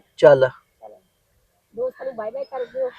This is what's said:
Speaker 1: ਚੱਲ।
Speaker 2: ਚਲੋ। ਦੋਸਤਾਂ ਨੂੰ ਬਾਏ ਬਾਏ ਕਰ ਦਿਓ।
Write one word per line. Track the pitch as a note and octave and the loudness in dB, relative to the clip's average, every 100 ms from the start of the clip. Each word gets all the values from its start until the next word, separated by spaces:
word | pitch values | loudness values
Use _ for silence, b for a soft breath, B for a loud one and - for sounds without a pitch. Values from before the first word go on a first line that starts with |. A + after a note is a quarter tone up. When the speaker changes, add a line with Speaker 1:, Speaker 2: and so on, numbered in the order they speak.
| _ - | _ 4
Speaker 1:
ਚੱਲ। | G3 C3 B2+ | 6 6 2
Speaker 2:
ਚਲੋ। | - _ _ - - _ _ _ _ _ _ _ | -4 _ _ -20 -20 _ _ _ _ _ _ _
ਦੋਸਤਾਂ | G#3+ B3+ - B4+ | -8 -8 -6 -12
ਨੂੰ | - | -10
ਬਾਏ | G#3+ | -10
ਬਾਏ | C5+ | -10
ਕਰ | C#5 C5 A#4+ | -10 -10 -8
ਦਿਓ। | B4+ B4+ | -6 -6